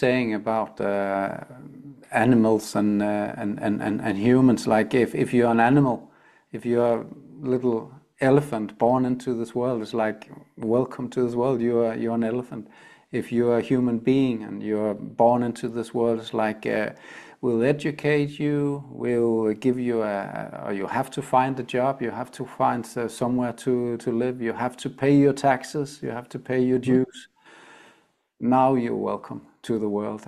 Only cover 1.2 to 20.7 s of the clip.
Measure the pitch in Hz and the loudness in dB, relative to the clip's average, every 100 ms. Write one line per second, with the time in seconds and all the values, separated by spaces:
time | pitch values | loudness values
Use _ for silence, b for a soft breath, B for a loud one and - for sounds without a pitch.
1.2 | 98 - - 127 - - 143 139 - 120 | -2 -6 -12 -18 -18 -18 -20 -20 -4 2
2.2 | 117 120 110 110 - 110 104 104 104 104 | 4 6 6 2 0 -2 0 2 0 -2
3.2 | 104 - 107 104 113 104 113 104 - 98 | -4 -6 -8 -4 -2 -2 -2 -4 -4 0
4.2 | 113 127 131 113 - 110 110 127 110 - | 4 6 6 4 4 2 4 2 2 0
5.2 | 123 123 120 117 120 143 135 113 - b | 2 4 4 4 6 6 4 0 -8 b
6.2 | b b b 117 120 120 120 113 113 - | b b b -8 0 2 2 2 -4 -16
7.2 | - - 139 127 123 113 110 - _ _ | -20 -10 -2 0 0 -2 -6 -20 _ _
8.2 | 135 143 143 113 104 - 120 127 127 123 | 4 4 2 -6 -6 0 2 2 0 -2
9.2 | 131 117 113 123 123 120 107 113 110 107 | -4 -6 -4 -4 -2 -4 -4 -2 -2 -4
10.2 | - - - - 113 117 127 - 123 131 | -14 -20 -20 -8 0 0 0 -6 -6 -2
11.2 | 123 120 127 127 117 117 117 117 113 117 | -2 0 0 0 0 2 0 0 -2 -2
12.2 | 113 123 123 117 104 B B B B 120 | -2 -4 -6 -14 -16 B B B B -6
13.2 | - 117 120 117 - 131 123 117 117 135 | -2 2 4 2 2 2 2 0 2 4
14.2 | 131 113 104 101 107 107 107 104 107 113 | 2 -2 -6 -8 -4 -2 -2 -4 -10 2
15.2 | 117 123 120 117 123 117 113 120 117 113 | 4 4 -2 -4 -6 -6 -6 0 0 0
16.2 | 113 113 110 107 120 107 107 - B B | -2 -2 -2 -2 -4 -2 -4 -8 B B
17.2 | B B 127 113 127 147 160 143 147 147 | B B -2 2 2 0 -4 -4 0 0
18.2 | 143 147 147 147 143 143 143 - 120 120 | 0 -2 -2 0 -2 -4 -10 -6 -2 2
19.2 | 117 113 110 110 131 127 123 113 107 101 | 2 2 0 0 0 0 -2 -2 -2 -4
20.2 | 101 104 107 - - | -6 -8 -10 -10 -8